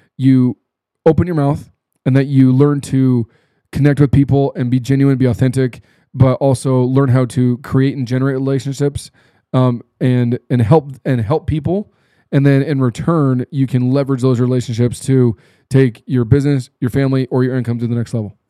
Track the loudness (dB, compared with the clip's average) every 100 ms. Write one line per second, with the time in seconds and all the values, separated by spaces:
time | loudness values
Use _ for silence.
0 | _ -2 2 4 2 -2 _ _ _ _
1 | 0 2 0 -2 -2 -4 -8 _ _ _
2 | -2 0 2 2 4 4 2 0 -2 0
3 | 0 0 -4 _ _ _ _ 0 0 2
4 | 2 2 2 0 0 -4 -4 -2 0 0
5 | 2 2 0 0 -2 0 -4 -6 -20 _
6 | _ 2 2 2 0 0 0 0 2 2
7 | 2 2 0 0 0 -2 -2 0 0 -2
8 | -4 -4 -2 -2 -2 -4 -4 -4 -4 -4
9 | -12 _ _ _ _ 0 0 -2 -8 -4
10 | -2 0 0 -2 -2 0 4 2 2 -6
11 | -4 -4 -2 -4 -4 -4 -2 -4 -6 _
12 | _ _ _ 0 2 2 0 -2 -2 -2
13 | -2 0 0 0 -4 -4 -2 0 0 0
14 | 0 0 0 2 0 0 -2 -2 -2 -2
15 | 0 2 2 0 _ _ -2 2 2 0
16 | -4 -2 2 2 2 -2 -4 _ -4 -2
17 | 0 -2 -2 0 0 -2 -4 -4 -4 -4
18 | -4 -6 -8 -12